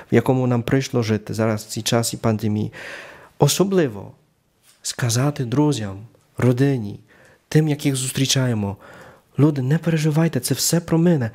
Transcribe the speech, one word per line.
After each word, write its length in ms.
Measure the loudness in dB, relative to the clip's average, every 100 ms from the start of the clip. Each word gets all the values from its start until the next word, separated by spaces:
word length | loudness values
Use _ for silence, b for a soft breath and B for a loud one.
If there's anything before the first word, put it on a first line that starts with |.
| B
в 20 |
якому 320 | 2 4 2 2
нам 160 | 0
прийшло 400 | 0 0 0 -2
жити 320 | 0 -2 -2
зараз 300 | -2 -2 -2
в 40 | -6
цей 140 | -8
час 320 | -2 0 0
і 20 | -2
пандемії, 560 | -2 0 0 -2 -4 B B B B B B _
особливо 720 | 2 2 2 2 0 -2 -14 -20 _ _ _ _ _ _
сказати 600 | -12 -4 -2 0 0 -2
друзям, 640 | -2 2 2 0 -4 -10 -16 _ _ 0
родині, 600 | 2 4 2 0 -4 -10 -18 b b b _
тим, 200 | 2 2
яких 280 | 0 0 -2
зустрічаємо: 800 | -4 -2 0 0 0 0 -2 -6 B B B B B 2
«Люди, 240 | 2 2
не 160 | 0 0
переживайте, 600 | 0 0 2 2 2 0
це 140 | -2
все 260 | -2 0 -2
промине, 500 | 0 2 4 4 0